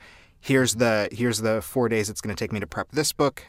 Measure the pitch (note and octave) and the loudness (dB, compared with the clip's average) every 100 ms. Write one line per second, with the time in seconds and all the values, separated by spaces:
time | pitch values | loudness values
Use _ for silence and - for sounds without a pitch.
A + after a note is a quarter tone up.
0 | - - - _ - C3 B2 A2 A#2+ G#2+ | -14 -20 -20 _ 2 4 4 2 2 2
1 | G2+ G#2 A#2+ G#2+ A2 A2 - C3 A#2 A2+ | 0 0 -2 0 0 0 -2 0 0 0
2 | G#2 - G#2 G2 A2 G#2 G2 - F#2+ C3+ | -2 -4 -6 -6 -4 -4 -6 -8 -6 -2
3 | D3+ - C#3+ - | -2 0 0 -2